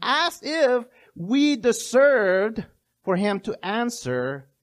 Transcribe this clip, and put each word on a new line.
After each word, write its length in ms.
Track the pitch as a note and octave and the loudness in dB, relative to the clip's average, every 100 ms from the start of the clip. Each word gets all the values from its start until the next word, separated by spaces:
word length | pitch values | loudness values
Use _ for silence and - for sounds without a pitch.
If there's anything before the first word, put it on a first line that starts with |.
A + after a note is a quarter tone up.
as 400 | A#3 D4 E4+ - | -2 0 -2 -4
if 420 | C4+ D#4+ C4 B3 A#3+ _ _ | -6 0 2 2 -2 _ _
we 420 | - F3 C#4 D4 C4 | -12 -2 2 2 2
deserved 1080 | A#3+ A3+ - B3 C#4+ B3+ F#3+ F#3+ G#3+ A3 - _ _ _ | 0 -2 0 4 4 4 2 2 0 -4 -12 _ _ _
for 120 | G3+ F#3 | -2 0
him 240 | G#3 G3+ | 0 -2
to 160 | G#3+ - | -6 -8
answer 840 | F3+ A3 A#3+ A#3 B2+ B2+ B2+ C#3 C3+ _ | -4 -4 -4 -4 -6 -4 -4 -8 -14 _